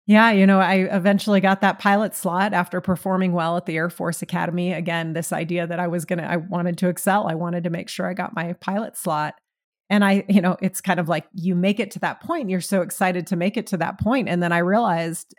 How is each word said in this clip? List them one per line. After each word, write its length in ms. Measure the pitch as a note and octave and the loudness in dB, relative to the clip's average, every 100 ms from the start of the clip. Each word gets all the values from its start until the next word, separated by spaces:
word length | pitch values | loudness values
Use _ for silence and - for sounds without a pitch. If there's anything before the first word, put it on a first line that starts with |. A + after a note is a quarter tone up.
Yeah, 260 | - G#3+ A3+ | 4 6 6
you 140 | G3+ | 6
know, 140 | G3 F#3+ | 6 6
I 300 | F3+ F#3+ F#3 | 4 2 0
eventually 480 | G3 G3 G3+ A3 G3 | 0 2 2 2 2
got 220 | F#3+ G3 | 4 2
that 180 | G3 F#3+ | 2 2
pilot 340 | G#3 G3+ G#3+ | 2 2 0
slot 400 | - F#3 F3+ G#3 | -4 -2 0 0
after 280 | F3+ E3+ F3+ | 0 -2 -4
performing 500 | F#3+ F3 F#3+ F#3 F#3 | -2 -2 0 0 2
well 240 | E3+ E3 | 0 0
at 100 | F3 | -2
the 120 | F3 D#3+ | -2 -2
Air 120 | E3+ | -2
Force 320 | - E3+ D#3+ | -4 -6 -6
Academy. 520 | - F3 E3+ F3 F3 | -6 -4 -2 -2 -2
Again, 400 | E3 E3 E3 D#3+ | -2 -2 -2 -2
this 180 | D#3+ D#3+ | -4 -4
idea 340 | D#3+ E3 F3 | -4 -2 -4
that 140 | E3+ E3+ | -2 -2
I 80 | F3 | -2
was 160 | F3 | -4
gonna, 200 | D#3+ F3 | -4 -4
I 120 | D3+ | -2
wanted 420 | E3+ E3+ F3 F3 E3+ | -4 -4 -2 -2 0
to 100 | F3+ | 0
excel. 360 | E3+ G3+ G3+ | 0 0 0
I 100 | E3 | 0
wanted 280 | D#3+ F3 F3 | -4 -4 -4
to 60 | F3 | -4
make 180 | E3 - | -6 -8
sure 180 | - | -6
I 80 | F#3 | -6
got 220 | F#3 - | -4 -6
my 160 | E3 E3+ | -6 -6
pilot 460 | F3 - G3+ A3+ - | -6 -4 -4 -6 -6
slot. 380 | F3 D3+ D3+ - _ _ _ _ - | -4 -2 -2 -8 _ _ _ _ 0
And 140 | G3+ | 2
I, 220 | G3 G3 F#3+ | 4 4 4
you 140 | G3+ | 4
know, 160 | G#3 E3+ | 4 0
it's 200 | F#3+ - | -4 -4
kind 180 | F#3 F3 | -2 0
of 80 | E3 | 0
like 200 | D#3 - | -2 -4
you 220 | F#3+ F3+ | -4 -2
make 240 | F3 F#3+ G#3 | 2 2 0
it 120 | G3+ | -4
to 80 | F3 | -4
that 220 | E3+ - | -4 -4
point. 280 | - E4+ G3+ | -6 -4 -2
You're 100 | F#3 | -4
so 220 | - G3 | 0 0
excited 460 | E3+ - F#3 F3+ D#3+ | 0 0 0 0 -2
to 100 | F3 | -2
make 180 | F#3 | 0
it 120 | A3 - | -2 -4
to 100 | F3 | -4
that 200 | E3 G3 | -4 -2
point. 300 | G#3 C4+ - | 0 0 0
And 160 | F3 | 0
then 80 | E3+ | 2
I 60 | E3+ | 2
realized 760 | F3 G#3 A3+ E3 E3 E3 - | 2 2 2 0 -2 -6 -12